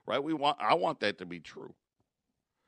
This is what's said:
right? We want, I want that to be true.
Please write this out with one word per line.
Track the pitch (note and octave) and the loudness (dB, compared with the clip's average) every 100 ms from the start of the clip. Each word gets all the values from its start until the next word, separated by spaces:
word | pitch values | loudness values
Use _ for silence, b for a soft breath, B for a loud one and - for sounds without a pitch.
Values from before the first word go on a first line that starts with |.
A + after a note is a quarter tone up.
right? | - B2 | -4 -2
We | D3 | 0
want, | D#3+ C3+ - | 0 2 2
I | G#2+ | 4
want | D#3+ F3+ D3 | 4 2 0
that | G#2 - | -2 -2
to | F2+ | -6
be | F2 | -12
true. | - - - - _ _ _ _ _ _ _ _ | -14 -16 -18 -18 _ _ _ _ _ _ _ _